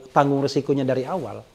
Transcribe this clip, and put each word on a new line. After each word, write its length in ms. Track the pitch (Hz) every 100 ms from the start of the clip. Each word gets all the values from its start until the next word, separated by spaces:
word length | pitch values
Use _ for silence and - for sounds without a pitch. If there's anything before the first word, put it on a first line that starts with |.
| - 156
tanggung 240 | 139 139
risikonya 480 | 139 143 135 139 131
dari 160 | 127
awal. 400 | 131 185 117 107 -